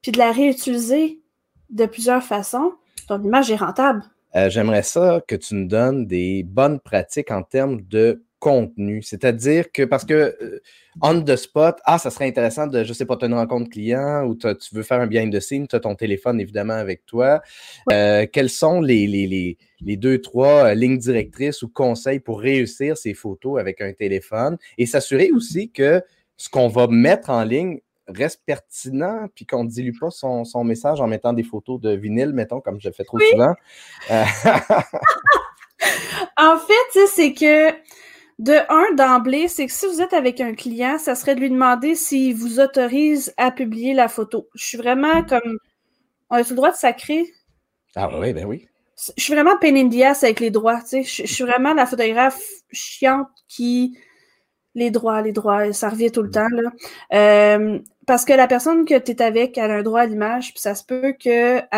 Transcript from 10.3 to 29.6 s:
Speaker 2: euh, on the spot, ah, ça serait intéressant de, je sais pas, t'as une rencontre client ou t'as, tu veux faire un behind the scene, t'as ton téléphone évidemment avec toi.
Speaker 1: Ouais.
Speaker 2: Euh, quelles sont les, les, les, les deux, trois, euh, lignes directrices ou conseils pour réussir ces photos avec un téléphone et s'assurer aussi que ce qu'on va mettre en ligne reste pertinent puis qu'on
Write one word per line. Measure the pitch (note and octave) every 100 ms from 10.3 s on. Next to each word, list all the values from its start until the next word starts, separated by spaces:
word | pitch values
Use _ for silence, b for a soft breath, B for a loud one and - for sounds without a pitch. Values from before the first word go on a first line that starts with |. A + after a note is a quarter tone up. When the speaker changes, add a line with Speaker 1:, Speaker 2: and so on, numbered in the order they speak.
| -
Speaker 2:
euh, | A2+ - b b b b
on | C#3+ E3+
the | D3 B2+
spot, | - D#3+ G#3+ A3+
ah, | - E3
ça | F3
serait | - C#3
intéressant | B2 A#2 D#3 D3+
de, | B2+
je | A2+
sais | A#2
pas, | B2+ A#2+
t'as | B2
une |
rencontre | A#2+ A#2 B2 A#2
client | G#2+ G#2+ B2+ C#3+ D3
ou | C3
t'as, | A2+ A2+
tu | G2 -
veux | G#2+
faire | G#2+ B2
un | A#2
behind | A2+ A2
the | G2+
scene, | - C#3 C#3+
t'as | A#2
ton | A2
téléphone | G2+ A2 G2 B2 A#2+
évidemment | G2 G#2 G#2
avec | A2 G2+ -
toi. | _ A#2 C3 D3+ B B B B B
Speaker 1:
Ouais. |
Speaker 2:
Euh, | G#2 G#2 G#2 G#2+
quelles | - B2+
sont | - D#3+ F3+
les, | D3 A2+ G2+
les, | G2+ F#2+
les, | F#2+ F2+ E2+ _ -
les | G2+ G2+
deux, | B2+ C3
trois, | - A#2+ C3+ D3 A#2+
euh, |
lignes | G#2+ B2+ C3
directrices | A#2 A#2 G#2 - C#3 C#3+
ou | A#2
conseils | - B2+ A#2 C3+ C#3
pour | B2 G#2+
réussir | B2 C3+ A#2+ - C#3+ D#3
ces | A2+
photos | G2 A2 F#2+ C3 C3+
avec | F#2 F#2+
un | G2
téléphone | F#2+ G2+ F#2+ - A2 C3+ E3 b b
et | A#2+
s'assurer | C#3+ - C3+ G3
aussi | C4 - D#3+ A3+
que | - C#3 F3+ - b b -
ce | -
qu'on | C3+ B2
va | A2+ A#2+
mettre | A#2 C3+ F#3+ -
en | A#2+
ligne | A2 C3 F#3 D3+ _ _ -
reste | F#2 D3+ - -
pertinent | C3+ - - C3 C3 F3 A3 G#3
puis | -
qu'on | A2+ B2+